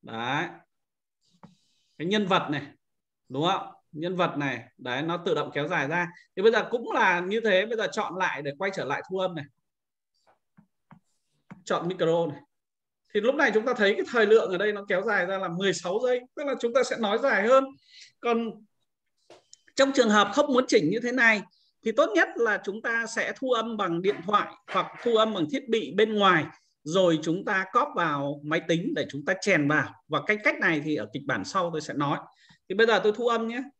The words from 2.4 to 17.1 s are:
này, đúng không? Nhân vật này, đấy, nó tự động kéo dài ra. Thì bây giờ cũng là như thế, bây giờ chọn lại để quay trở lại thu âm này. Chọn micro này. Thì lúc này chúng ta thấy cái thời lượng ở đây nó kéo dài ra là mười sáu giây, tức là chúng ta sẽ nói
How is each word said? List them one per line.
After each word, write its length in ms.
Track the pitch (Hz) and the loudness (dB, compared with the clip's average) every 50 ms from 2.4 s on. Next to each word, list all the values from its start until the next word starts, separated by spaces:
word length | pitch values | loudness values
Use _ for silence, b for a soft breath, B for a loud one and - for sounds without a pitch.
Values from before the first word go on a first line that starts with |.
| - - | 2 0
này, 100 | 151 139 147 - - _ _ _ _ _ _ _ _ _ _ _ | -4 -6 -6 -10 -18 _ _ _ _ _ _ _ _ _ _ _
đúng 180 | 127 135 156 175 | -4 -2 0 0
không? 200 | 190 180 - - - _ _ _ | 0 -2 -4 -10 -18 _ _ _
Nhân 240 | - 151 160 180 190 | -12 -8 -6 -6 -2
vật 220 | 175 180 156 143 143 | 0 0 0 0 -2
này, 260 | 147 139 127 117 120 - _ _ | -4 -4 -4 -6 -10 -16 _ _
đấy, 240 | 127 127 123 131 | -8 -6 -4 -4
nó 160 | 151 165 170 175 | -4 -4 -4 -4
tự 180 | 170 190 160 | -2 -2 -2
động 160 | 147 143 135 - | -2 -2 -4 -4
kéo 140 | 147 143 147 | -4 -4 -2
dài 200 | 180 165 139 135 | -2 -2 -2 -2
ra. 200 | 160 175 175 170 170 B B B _ | -2 -2 -4 -4 -8 B B B _
Thì 60 | - | 2
bây 100 | 190 226 | 4 4
giờ 160 | 226 220 196 - | 4 4 0 0
cũng 200 | 220 247 - - | -4 -6 -4 -2
là 280 | 415 294 226 190 180 175 | 0 2 2 4 2 2
như 220 | 180 180 202 226 | 0 -2 -4 -2
thế, 240 | 214 220 190 185 202 | 2 4 4 4 2
bây 120 | 220 240 220 | 2 -2 -4
giờ 100 | 208 180 | -4 -4
chọn 260 | - 220 202 - 160 185 | -4 -4 -6 -6 -4 -2
lại 240 | 185 165 - 135 | -2 -2 -2 -4
để 100 | 147 143 143 143 | -6 -8 -6 -4
quay 140 | 190 202 196 | -6 -6 -4
trở 120 | 190 135 | -4 -4
lại 160 | 127 143 - - - | -4 -4 -6 -6 -8
thu 100 | 185 190 | -6 -4
âm 160 | 185 185 175 | -4 -4 -4
này. 100 | 156 139 - _ _ _ _ _ _ _ _ _ _ _ _ _ _ _ _ _ _ _ _ _ _ _ _ _ _ _ _ - _ _ _ _ _ _ _ _ _ _ _ - - _ | -6 -12 -12 _ _ _ _ _ _ _ _ _ _ _ _ _ _ _ _ _ _ _ _ _ _ _ _ _ _ _ _ -20 _ _ _ _ _ _ _ _ _ _ _ -20 -20 _
Chọn 240 | - 196 147 165 170 | -4 -4 -2 -2 -4
micro 400 | 185 180 180 160 165 170 170 156 | -2 0 0 2 2 2 0 -2
này. 140 | 139 - - _ _ _ _ _ _ _ _ _ _ _ _ _ _ | -4 -10 -16 _ _ _ _ _ _ _ _ _ _ _ _ _ _
Thì 80 | 214 | -2
lúc 140 | 202 240 277 | 0 0 2
này 160 | 294 302 254 202 | 4 2 2 2
chúng 120 | 214 214 | 2 0
ta 80 | 262 247 | 0 0
thấy 200 | - 208 196 214 | 2 2 2 2
cái 120 | - - - | 0 -2 -2
thời 140 | - 240 220 | 2 2 4
lượng 260 | 202 214 220 165 165 | 6 6 6 6 2
ở 60 | 185 175 | -2 -2
đây 160 | 202 214 208 | -2 -2 -2
nó 120 | 202 202 202 | -4 -4 -2
kéo 140 | 202 180 | -2 -2
dài 240 | 196 226 208 196 180 | 0 0 0 0 0
ra 120 | 175 196 190 | -2 -2 -4
là 100 | 190 175 | -4 -4
mười 260 | 170 175 196 196 180 | -4 -2 0 0 -2
sáu 260 | 175 - 180 180 220 254 | -2 -4 -4 -4 -2 0
giây, 180 | 247 247 247 247 - _ | 0 0 0 -2 -8 _
tức 80 | - 302 | -8 -6
là 100 | 277 262 - | -4 -4 -2
chúng 140 | - 233 233 | -2 0 2
ta 100 | 262 247 | 2 0
sẽ 140 | - - 226 | 0 -2 -2
nói 180 | 226 202 | -2 0